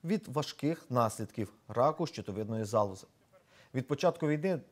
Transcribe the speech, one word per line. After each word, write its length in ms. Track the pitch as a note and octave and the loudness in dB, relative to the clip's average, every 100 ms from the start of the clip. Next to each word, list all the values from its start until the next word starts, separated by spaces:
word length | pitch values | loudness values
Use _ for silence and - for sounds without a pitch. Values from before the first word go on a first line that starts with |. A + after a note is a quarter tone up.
від 240 | E3 G#3 - | 0 -2 0
важких 580 | B2+ - - C#3+ E3 - | -4 -4 -2 -2 -2 0
наслідків 600 | B2 A2+ - G#2+ - G2 - - | 4 4 0 -6 -4 -6 -8 -6
раку 380 | G#2+ C3+ D#3 - | 2 2 2 -4
щитовидної 580 | - G#2 G2 G#2+ A2+ | -4 -8 -6 -4 -4
залози. 420 | G#2+ A2+ G#2 F#2+ - _ _ _ _ - _ | 0 2 2 -2 -16 _ _ _ _ -20 _
Від 120 | C3 B2+ | -6 -2
початку 420 | C#3+ F3+ E3 D3+ | 2 2 2 0
війни 320 | D3+ F#3 E3+ - | 0 0 -2 -6